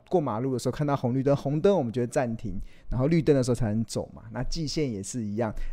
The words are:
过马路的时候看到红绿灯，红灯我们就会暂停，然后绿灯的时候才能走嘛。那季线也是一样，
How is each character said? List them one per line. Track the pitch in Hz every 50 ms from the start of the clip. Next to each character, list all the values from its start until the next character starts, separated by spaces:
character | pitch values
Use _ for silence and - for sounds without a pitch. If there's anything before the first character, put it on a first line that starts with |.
| - -
过 | - 180
马 | 147 131 104 110
路 | 127 135
的 | 127 120
时 | - 127
候 |
看 | - - 151
到 | 147 143
红 | 127 - 120 123
绿 | 135 127
灯， | 139 139
红 | - - 139 143 156
灯 | 170 202 202
我 | 175
们 | 131 117
就 | 101 123
会 | 120 120
暂 | - 147 131 117 113
停， | 110 - 107 87 107 - - - - - -
然 | 101 120
后 | 127 156
绿 | 170 165
灯 | 127 156 147
的 | 135 123
时 | 127
候 | 120
才 | - 123 104 104
能 | 110 113
走 | - - 107 82 - -
嘛。 | - - 110
那 | 110 117 127
季 | - - 165 160 139
线 | - 165 151 131
也 | 110 95
是 | 98 - - 127 110
一 | 104 101
样， | 110 117 107 - - - -